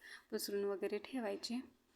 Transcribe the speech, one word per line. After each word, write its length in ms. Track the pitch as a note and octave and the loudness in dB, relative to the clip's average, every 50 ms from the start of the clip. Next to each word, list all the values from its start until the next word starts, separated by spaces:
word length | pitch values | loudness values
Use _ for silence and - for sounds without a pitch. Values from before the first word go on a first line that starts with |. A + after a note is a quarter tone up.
| - - - - - - | -14 -14 -14 -14 -10 -4
पसरून 340 | A3 G#3 - - G3+ G3+ G3+ | -4 -2 -2 2 2 4 4
वगैरे 320 | G3+ G3+ F#3 G3+ G3+ G#3 | 4 2 2 2 2 0
ठेवायचे. 580 | G3+ - - - C4 A3+ G3+ G3+ G3+ - - A#3 B3+ - - - _ _ _ _ | 0 -2 0 -2 0 0 0 0 -2 -2 -2 -2 -2 -2 -6 -14 _ _ _ _